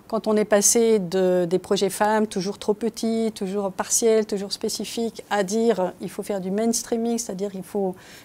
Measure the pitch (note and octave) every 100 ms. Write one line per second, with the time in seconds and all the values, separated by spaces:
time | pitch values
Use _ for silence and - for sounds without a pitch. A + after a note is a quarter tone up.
0 | - A3 A3 G#3+ G#3 G#3 G3+ A#3 A3+ A3
1 | F3 F#3+ F#3 F3+ F3 F3+ - G3 G3 -
2 | G#3+ G#3+ G#3+ G3 F#3 - - G#3 A3+ -
3 | A3+ A3+ A3+ G#3+ F#3+ G3+ G3 - - -
4 | A#3 A3 G#3+ G3+ G3 - A3 - G3+ -
5 | A3+ - - G#3 F#3 A3 A#3 F#3 F3+ -
6 | G3 - G3+ G3 F#3 G3+ A3+ A3+ - A#3
7 | A#3 A#3 A3+ F#3 G3+ F#3+ F3+ G#3 F#3+ F3+
8 | - -